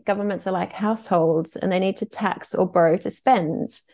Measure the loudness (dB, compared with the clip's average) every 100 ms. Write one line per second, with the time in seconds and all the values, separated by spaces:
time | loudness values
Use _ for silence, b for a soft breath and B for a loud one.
0 | -2 -2 -2 -4 -2 -2 -4 -2 -2 -2
1 | 0 2 4 2 -2 -4 0 2 0 -2
2 | -8 -4 -2 -2 -4 -2 2 4 4 4
3 | -2 -2 2 2 2 -4 -6 -8 b